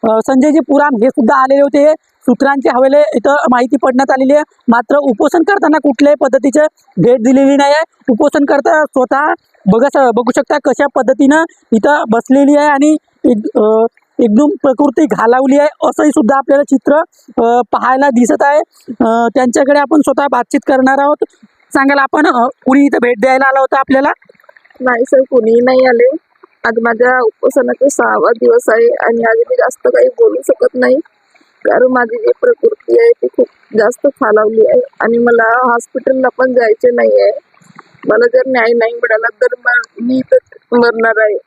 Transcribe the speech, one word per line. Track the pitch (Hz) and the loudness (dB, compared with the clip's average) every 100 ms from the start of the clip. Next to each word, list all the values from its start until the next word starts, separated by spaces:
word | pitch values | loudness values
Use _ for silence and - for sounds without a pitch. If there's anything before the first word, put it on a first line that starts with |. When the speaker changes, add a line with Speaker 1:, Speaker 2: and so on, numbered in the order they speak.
| 226 | 0
Speaker 1:
अ, | 220 220 | -2 0
संजयजी | 262 294 302 | 0 2 0
पुराम | 269 285 294 247 | 0 0 0 0
हे | 247 | -2
सुद्धा | 262 226 285 | 0 0 0
आलेले | 262 277 | 0 2
होते. | 285 294 294 311 | 2 2 2 0
सूत्रांच्या | _ _ - 240 277 277 294 247 | _ _ -4 -2 0 0 -2 0
हवेले | 269 285 302 | 2 2 0
इथं | 277 220 285 269 | -2 -2 -2 0
माहिती | 247 247 285 | 0 0 0
पडण्यात | 262 254 269 | 0 -2 0
आलेली | 262 262 | 0 2
आहे. | 294 302 _ - | 0 0 _ -2
मात्र | 233 240 285 | -2 0 -2
उपोषण | 277 214 302 349 | 0 0 0 0
करताना | 339 403 330 302 | 0 0 0 0
कुठल्याही | 294 254 285 294 | -2 0 2 2
पद्धतीचे | 277 254 269 294 302 _ _ - | 0 0 0 0 -2 _ _ -2
भेट | 180 254 | 2 2
दिलेली | 220 269 277 277 | 2 2 4 2
नाही | 277 | 2
आहे. | 294 320 _ - | 0 -2 _ -4
उपोषण | 220 294 311 | 0 0 0
करता | 285 285 311 320 | 0 0 0 0
स्वतः | 294 - 254 277 302 349 _ _ - | 0 -2 -2 -2 -2 -6 _ _ 0
बघा | 214 277 | 2 2
स-, | 294 262 | 2 0
बघू | 220 247 254 | 0 -2 -4
शकता | - 302 | -2 -2
कशा | 277 247 285 | -2 -2 -2
पद्धतीनं | 277 247 262 269 302 330 _ _ | -2 -2 0 2 2 -2 _ _
इथं | 226 240 294 285 | -2 0 -2 0
बसलेली | 226 - 262 277 294 | -4 0 2 2 2
आहे | 294 | 2
आणि | 277 294 302 _ _ | 0 0 -2 _ _
एक-, | - 208 220 - | -2 -2 -4 -2
अ, | 214 220 226 _ _ - | 0 2 0 _ _ -4
एकदम | 240 208 294 | 0 2 0
प्रकृती | 403 285 254 285 - 302 | 0 -2 0 0 0 -2
घालावली | 196 220 254 269 277 | 0 0 0 2 2
आहे | 294 - 311 | 0 -2 -6
असंही | - 311 | 0 0
सुद्धा | 302 220 277 | 0 0 -2
आपल्याला | 262 277 | 0 0
चित्र, | 285 262 - 294 349 _ _ 247 233 | 0 -2 0 -2 -2 _ _ -4 0
अ, | 240 240 | 0 -2
पाहायला | 247 226 262 285 | -4 -2 0 0
दिसत | 240 240 294 | 0 0 0
आहे. | 277 294 339 _ - | 0 0 -2 _ -20
अ, | 226 233 226 233 | -4 -2 0 0
त्यांच्याकडे | 262 254 233 269 285 | 0 -2 0 0 0
आपण | 285 320 | 0 -4
स्वतः | 294 277 285 | -4 -2 -2
बातचीत | 254 240 277 - | -4 -4 -6 -2
करणार | 269 262 269 | 0 0 0
आहोत. | 285 302 - _ _ _ _ | 0 -2 -6 _ _ _ _
सांगाल | 294 269 285 | -2 0 0
आपण, | 269 370 302 | 0 0 0
अ, | 247 240 | 0 -2
कुणी | - - 269 | -4 0 2
इथं | 285 - | 2 0
भेट | 240 240 | -2 0
द्यायला | 254 262 269 | 0 2 0
आला | 269 | 0
होता | 269 277 | 0 -2
आपल्याला? | 269 262 285 - _ _ _ _ _ _ | 0 0 0 -4 _ _ _ _ _ _
Speaker 2:
नाही | 247 240 | -4 -2
सर, | 254 277 | 0 0
कुणीही | 262 254 220 233 | 2 0 2 0
नाही | 247 254 262 | 2 2 2
आले. | 240 247 302 _ _ - _ | 2 0 0 _ _ -20 _
आज | 240 226 | -6 -4
माझ्या | 233 226 247 254 | -4 0 0 0
उपोषणाचा | 233 - - - 247 247 277 | -2 -2 -2 -2 -2 0 -2
सहावा | - 233 214 359 | 0 -2 0 -2
दिवस | 330 240 - - | 0 0 0 2
आहे | 226 233 | 0 2
आणि | - - 233 226 | 0 -2 -2 0
आज | 453 | 0
मी | 466 | -2
जास्त | 508 508 - 494 | 0 -2 -2 -2
काही | 494 508 | 0 0
बोलू | 480 453 392 - | 2 0 0 -4
शकत | - 247 | -2 -2
नाही, | 247 247 262 - _ _ _ _ _ | -2 0 0 -2 _ _ _ _ _
कारण | - 214 254 | -2 0 2
माझी | 254 240 453 | 0 -2 -4
जी | 453 - | -4 -2
प्रकृती | 494 466 466 - - 349 | -2 0 -2 -4 -2 0
आहे | 466 | 2
ती | 466 370 | 0 -4
खूप | - 247 _ _ 214 | -4 -4 _ _ -2
जास्त | 214 247 285 | -2 -2 -4
खालावली | - 233 214 214 220 | -2 -2 0 0 0
आहे | 226 - - _ | 2 2 -2 _
आणि | 226 233 | -4 0
मला | 240 233 226 233 254 | 0 2 2 0 0
हॉस्पिटलला | 240 - 262 240 262 254 - | -2 -4 -8 -4 -2 -2 -2
पण | 254 | -2
जायचे | 247 233 214 247 | 0 0 0 0
नाही | 240 226 208 | 0 0 2
आहे. | 202 494 _ _ _ - - _ - | 0 -2 _ _ _ -20 -20 _ -4
मला | 302 240 | -2 -2
जर | 254 262 | -4 -4
न्याय | 262 226 | -2 0
नाही | 240 226 | 0 -2
मिळाला | 233 240 220 233 | -4 -4 -4 -4
तर | - 247 247 247 | -4 -6 -4 -4
म-, | 247 - - | -4 -6 -10
मी | 233 262 | -6 -4
इथं | - 508 _ - _ | 0 -2 _ -20 _
मरणार | 240 240 226 226 214 | -2 0 0 -2 0
आहे | 214 196 | 0 -2